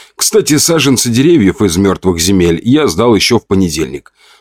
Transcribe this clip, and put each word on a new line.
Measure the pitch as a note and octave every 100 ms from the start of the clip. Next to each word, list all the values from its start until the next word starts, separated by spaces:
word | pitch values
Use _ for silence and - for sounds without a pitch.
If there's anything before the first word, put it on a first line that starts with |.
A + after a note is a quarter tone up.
| - -
Кстати, | - G#3+ - D3
саженцы | - E3 C3 A#2+ B2
деревьев | A#2 D#3 E3 F#2+ E2+
из | G#2 E2
мёртвых | G2 E2+ F#2 E2
земель | E2+ G2 E2+ E2
я | A2+ D3 C3+
сдал | E2 A#2+
ещё | G2+ - B2
в | -
понедельник. | F#2+ F#2 D2+ C#2 C#2 - _ _ _